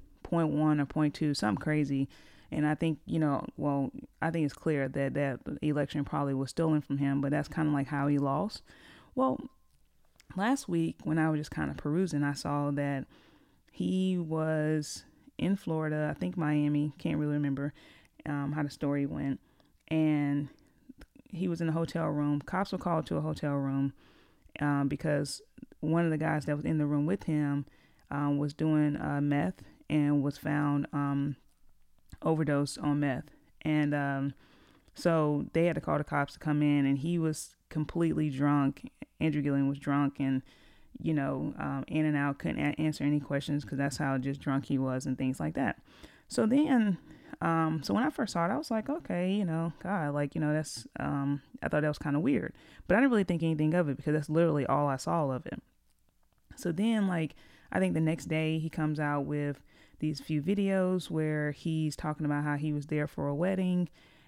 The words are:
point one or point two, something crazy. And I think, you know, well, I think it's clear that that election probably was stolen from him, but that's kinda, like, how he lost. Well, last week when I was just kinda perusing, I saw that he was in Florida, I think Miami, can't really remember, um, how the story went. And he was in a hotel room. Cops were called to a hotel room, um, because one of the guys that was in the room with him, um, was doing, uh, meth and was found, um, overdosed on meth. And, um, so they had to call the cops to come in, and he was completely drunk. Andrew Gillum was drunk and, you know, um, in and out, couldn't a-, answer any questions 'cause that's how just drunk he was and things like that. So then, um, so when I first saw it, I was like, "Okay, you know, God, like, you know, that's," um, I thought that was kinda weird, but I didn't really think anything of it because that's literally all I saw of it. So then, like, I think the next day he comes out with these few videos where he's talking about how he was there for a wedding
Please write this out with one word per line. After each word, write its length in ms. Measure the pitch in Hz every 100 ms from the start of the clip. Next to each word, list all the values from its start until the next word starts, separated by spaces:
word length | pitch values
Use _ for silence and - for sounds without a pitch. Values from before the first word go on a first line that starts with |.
| - -
point 260 | - 170 156
one 320 | 147 156 151
or 60 | 139
point 280 | 156 151
two, 200 | - 151
something 260 | 143 208 190
crazy. 480 | 156 151 139 135 139 - - - -
And 140 | -
I 120 | 151 156
think, 240 | 165 151 -
you 120 | 165
know, 260 | 151 139 - -
well, 340 | 147 139 135 - - -
I 80 | 165
think 140 | 165
it's 100 | 143
clear 340 | - 165 147 135
that 260 | 139 139
that 260 | 143 143 127 - 143
election 420 | 151 147 139 147
probably 280 | 143 151 143
was 180 | 135 135
stolen 300 | - 160 151
from 180 | - 139
him, 220 | 139 139
but 120 | 139
that's 160 | 147 147
kinda, 240 | - 151
like, 160 | 143 131
how 180 | 143 143
he 120 | 143
lost. 440 | 139 143 202 - - - - - - -
Well, 240 | 262 - - _ _ _ _ _ _ _ - 180
last 320 | 214 269 -
week 280 | 170 165 -
when 160 | - 160
I 100 | 160
was 120 | 156
just 100 | 151
kinda 240 | 160 147
perusing, 480 | 143 147 160 185 151
I 120 | 143
saw 360 | 139 - 143 143
that 340 | 143 143 139 - - - - _ _ _
he 440 | - 180 185 185 180
was 880 | 160 160 160 156 151 156 151 - - - - -
in 180 | 175 196
Florida, 520 | - 160 156 151 151
I 100 | 147
think 180 | 180 180
Miami, 560 | 151 147 147 147 151 -
can't 200 | - 156
really 160 | 147
remember, 380 | 147 143 135 143 - - - - - -
um, 260 | 143 143
how 100 | 151
the 80 | 143
story 360 | - 143 143 139
went. 340 | 156 139 131 _ _ _ _ -
And 600 | 160 156 151 143 143 143 - _ _ - - - - -
he 200 | 160 180
was 120 | 165
in 80 | 165
a 40 |
hotel 360 | 160 165 165 160
room. 320 | 147 147 147
Cops 300 | - 175 202
were 80 | 185
called 280 | 180 165 156
to 100 | 160
a 40 |
hotel 340 | 156 - 147
room, 380 | 143 139 135 139 - - - _ _ _ -
um, 280 | 147 143 139
because 540 | - 151 147 147 - - - - -
one 240 | 156 165
of 60 | 170
the 80 | 156
guys 260 | 156 151 143
that 100 | 147
was 80 |
in 140 | 156 156
the 80 | 147
room 200 | 147 151
with 180 | 196
him, 420 | - 151 143 143 139 - _ _ -
um, 280 | 143 143 143
was 160 | 147
doing, 420 | - 156 151 151 147
uh, 240 | 151 143
meth 420 | 147 143 180 - - - -
and 320 | 151 147 147
was 160 | 139 -
found, 480 | 156 147 147 143 -
um, 440 | 143 143 139 143 139 _ _ - - - - - -
overdosed 560 | 160 160 147 143 143 -
on 220 | 147 143
meth. 300 | 143 123 - - _ -
And, 340 | - 151 147
um, 400 | 147 139 135 139 - - - - - _
so 520 | - 175 165 151 147 -
they 140 | 165 170
had 80 |
to 60 | 151
call 180 | - 147
the 60 |
cops 280 | 147 147 139
to 60 | -
come 240 | 160 147
in, 240 | 147 147 139
and 120 | 139
he 200 | 160 175
was 360 | 160 156 - _ -
completely 640 | 156 151 170 165 151 156
drunk. 600 | 131 143 143 139 - - - - -
Andrew 220 | 160 147
Gillum 260 | 143 139 139
was 100 | 139
drunk 400 | 143 143 139 139
and, 240 | 135 131 - - - - - -
you 140 | 160
know, 420 | 151 139 135 156 -
um, 260 | 143 139 -
in 180 | 160 156
and 100 | 147
out, 220 | 143 143
couldn't 200 | - -
a-, 220 | 143 143
answer 240 | 156 151
any 160 | 143 147
questions 440 | 143 143 139 147
'cause 140 | - 135
that's 200 | 139 -
how 180 | 139 135
just 220 | 135 139
drunk 240 | 147 135
he 140 | - 135
was 260 | 131 131
and 140 | 135 127
things 200 | 131 131
like 160 | 156
that. 280 | 160 123 - - - - - -
So 180 | - 220
then, 520 | 277 302 247 214 175 - - - -
um, 420 | 165 165 160 160
so 100 | -
when 100 | 196
I 80 | 277
first 220 | - 226
saw 140 | 175 170
it, 40 |
I 60 | 254
was 140 | 320
like, 180 | 220 214
"Okay, 460 | 311 - 175 185
you 100 | 208
know, 280 | 180 160 - -
God, 340 | 180 196 147
like, 200 | 147 147
you 60 | 160
know, 120 | 151
that's," 340 | 151 151 - - -
um, 440 | 139 143 139 143 - -
I 60 | 135
thought 140 | 156
that 60 | 151
was 100 | 147
kinda 200 | 156 143
weird, 360 | 214 262 - - - - -
but 100 | 196
I 40 |
didn't 100 | 269
really 140 | 226
think 180 | 185 170
anything 320 | 165 156 156
of 140 | 175 151
it 80 | 139
because 180 | -
that's 160 | 151 147
literally 360 | 156 170 147 131
all 220 | 139 147
I 80 | 135
saw 340 | - 170 143
of 160 | 127 -
it. 160 | - - _ _ _ _ _ _ _ - -
So 160 | 175
then, 340 | 165 220 220 196
like, 280 | 175 156 - - - -
I 80 | 185
think 160 | 185
the 60 | 165
next 260 | 160 165 -
day 320 | 156 160 160
he 120 | 160
comes 280 | - 156 151
out 280 | 147 147 143
with 360 | 147 143 143 - - - -
these 220 | 156 143
few 220 | - 151
videos 680 | 151 202 196 190 185 185 -
where 420 | 160 156 151 147
he's 440 | 143 170 160 156 -
talking 300 | 156 151 147
about 180 | 147
how 120 | 147 143
he 160 | 151
was 140 | 147 143
there 200 | 151 143
for 220 | - 143
a 60 |
wedding 540 | 143 180 190 180 180 175 - - -